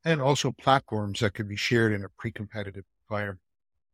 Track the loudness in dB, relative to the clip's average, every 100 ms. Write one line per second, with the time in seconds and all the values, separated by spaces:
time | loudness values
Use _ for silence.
0 | -2 2 2 2 0 -2 2 2 2 -4
1 | -4 0 -2 0 -6 -4 2 4 4 2
2 | -6 -10 -10 -8 -10 -10 -10 -12 -18 _
3 | _ -4 -4 -8 _ _ _ _ _